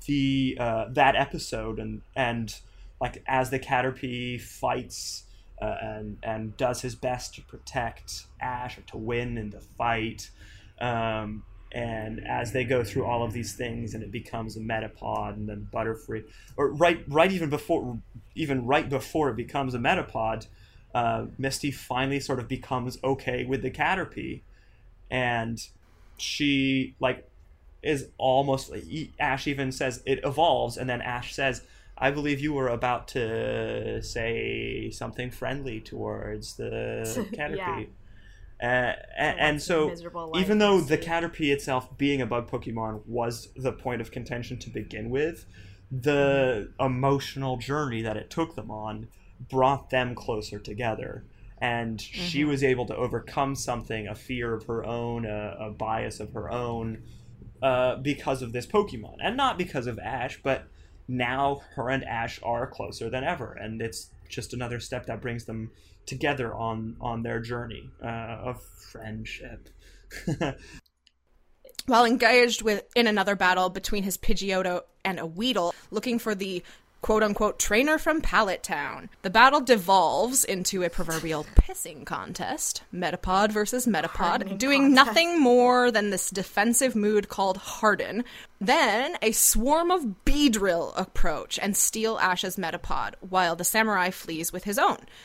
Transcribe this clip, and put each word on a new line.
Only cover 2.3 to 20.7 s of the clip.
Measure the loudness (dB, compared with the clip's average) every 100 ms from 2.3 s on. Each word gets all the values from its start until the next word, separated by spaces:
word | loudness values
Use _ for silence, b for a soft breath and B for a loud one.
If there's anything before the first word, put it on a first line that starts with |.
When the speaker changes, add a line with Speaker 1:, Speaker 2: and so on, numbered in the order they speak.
| -2 -6 -10 b b b -6
Speaker 1:
like, | -6 -6 -2
as | 0 0
the | -2
Caterpie | 0 0 0 -2 -6 -6 -6 -8
fights, | -10 -6 -4 -4 -6 -12 -10 -12 b b b -10
uh, | -8 -6
and, | -8 -8 -10 -10
and | -8 -6 -8 -2
does | -2 -2
his | -6 -6
best | -4 -4 -8 -14
to |
protect | -18 -18 -8 -6 -6 -8 -14 -14 -16 -10
Ash | -8 -6 -8 -12
or |
to | -14 -8
win | -4 -2 -2 -4
in | -8
the | -10 -14 -4
fight, | 0 0 -2 -6 -14 b b b b -6
um, | -4 -2 -2 -2 -6 -8 -12 -18 -12
and | -8 -6 -6 -6 -8 -4
as | -4 -2
they | -2 0
go | 0
through | 0 -2 0
all | 0
of | -2
these | -4 -8
things | -6 -6 -6 -8
and | -8
it | -10
becomes | -10 -8 -8 -8 -8
a |
Metapod | -4 -4 -4 -8 -4 -4 -4 -6
and | -8
then | -8 -6
Butterfree, | -4 -2 -4 -6 -8 -10 b b 0
or | 0
right, | 4 4 4 2
right | 4 4
even | 4 0
before, | -2 0 0 -2 -6 -10 -18 -12
even | -6 -2 0 2
right | 2 2
before | -2 -2 0 0
it | 0
becomes | -4 -2 -2 0
a |
Metapod, | 2 2 0 -2 -2 -2 -8 b b